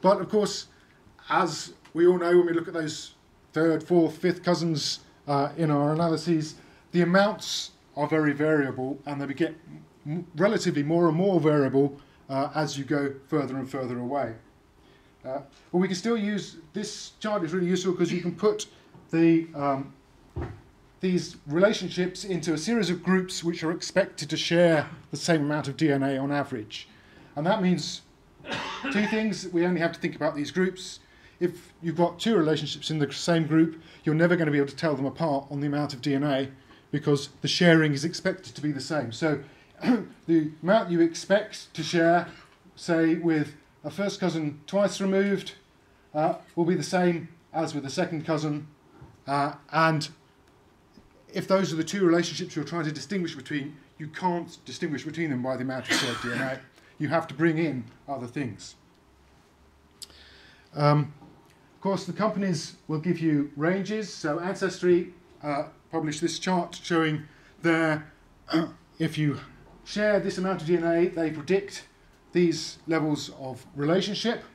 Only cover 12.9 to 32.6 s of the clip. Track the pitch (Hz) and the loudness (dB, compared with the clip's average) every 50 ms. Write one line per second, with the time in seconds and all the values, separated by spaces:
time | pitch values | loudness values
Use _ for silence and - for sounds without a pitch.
12.9 | 151 143 139 139 135 - - - - 151 139 120 127 135 127 120 - 135 127 120 | -2 0 0 -2 -4 -8 -8 -4 -2 -2 -2 -2 -4 -6 -8 -6 -6 -6 -6 -4
13.9 | 123 120 120 120 139 143 131 113 113 - - _ _ _ _ _ _ _ _ _ | -6 -6 -6 -4 -2 -2 -4 -4 -6 -12 -18 _ _ _ _ _ _ _ _ _
14.9 | - _ _ _ _ _ _ 131 131 139 139 - _ - - - - 175 185 185 | -20 _ _ _ _ _ _ -8 -8 -8 -10 -12 _ -20 -20 -4 0 0 0 2
15.9 | 190 175 - 226 233 226 202 202 208 202 - - - - - - _ 202 214 - | 0 -4 -2 -2 0 0 0 -2 -2 -4 -6 -10 -14 -20 -20 -12 _ -8 -8 -8
16.9 | - - - - - _ - 214 208 208 175 151 156 185 180 175 185 165 - 190 | -10 -14 -16 -18 -18 _ -6 -4 -2 -2 -2 -2 -2 -2 0 0 0 0 0 -2
17.9 | 175 - 175 156 - 175 170 175 160 - - 214 208 208 - - - - _ _ | 0 0 0 0 0 -2 -2 -4 -6 0 0 0 0 0 -6 -12 -14 -20 _ _
18.9 | _ - - - - 165 165 165 165 165 160 - - 147 143 143 139 135 139 - | _ -20 -16 -4 2 4 6 6 6 6 2 -2 -6 -4 -2 0 0 -2 -4 -10
19.9 | - - _ _ _ _ _ - _ - - 117 - - - - _ _ _ _ | -12 -20 _ _ _ _ _ -14 _ -8 -8 -8 -10 -16 -20 -20 _ _ _ _
20.9 | _ _ - 190 180 175 160 - - - _ - 143 165 190 208 214 - 196 170 | _ _ -2 0 0 0 -2 -4 -12 -16 _ -4 2 4 4 4 4 2 -4 -6
21.9 | - 175 180 180 185 - - 202 185 165 151 180 160 147 - - 233 233 208 165 | -2 -2 -2 -2 -4 -8 -6 -4 -4 -4 0 -2 -2 -2 0 0 0 2 2 0
22.9 | 180 175 - 180 185 190 185 185 - - 156 165 165 - - 160 170 165 - - | -2 -2 0 2 2 2 2 0 -6 -6 -4 -4 -4 -2 -2 -4 -4 -4 -6 -2
23.9 | - 185 196 190 - - 151 143 156 151 - - 170 170 175 170 165 151 135 - | 0 0 0 0 -2 -12 -8 -6 -4 -4 -2 2 4 6 6 6 6 4 0 -2
24.9 | - - - - - 143 - - 170 160 143 143 151 151 139 143 135 - 156 156 | -10 -18 -16 -10 -10 -6 0 2 2 2 2 0 -2 -2 -4 -6 -2 0 2 2
25.9 | 139 139 135 139 139 131 135 139 143 147 139 - 135 120 107 107 - - - - | 2 2 2 0 -2 -2 -2 -2 -2 -2 -2 -4 -6 -10 -10 -10 -14 -16 -16 -16
26.9 | - - - - - - - - - - 151 175 208 214 185 185 180 151 - - | -20 -20 -20 -20 -20 -20 -20 -16 -10 -4 0 0 0 2 2 2 2 0 -2 -8
27.9 | - - - _ _ _ _ _ _ _ - - 214 - - - - - - 277 | -10 -12 -16 _ _ _ _ _ _ _ -12 -8 -8 -8 -6 -8 -10 -8 -8 -4
28.9 | 277 202 214 208 220 214 220 220 190 - - 180 180 170 170 180 180 165 165 170 | 0 0 0 0 0 0 0 -2 -4 -4 -8 -4 0 0 2 2 2 0 0 -2
29.9 | 170 - - 170 151 - 147 156 151 147 147 - - 185 185 185 185 - - - | -2 -2 -6 -6 -4 -2 -2 -2 -2 -2 -6 -4 0 0 0 0 -2 -6 -14 -16
30.9 | - - - _ _ - _ - _ _ 170 - - - - - - _ 165 170 | -16 -18 -20 _ _ -20 _ -20 _ _ -4 -4 -4 -4 -18 -20 -20 _ -6 -6
31.9 | 156 156 175 170 - - - 226 233 196 160 151 160 151 | 0 2 2 0 0 -2 0 2 4 4 4 4 2 0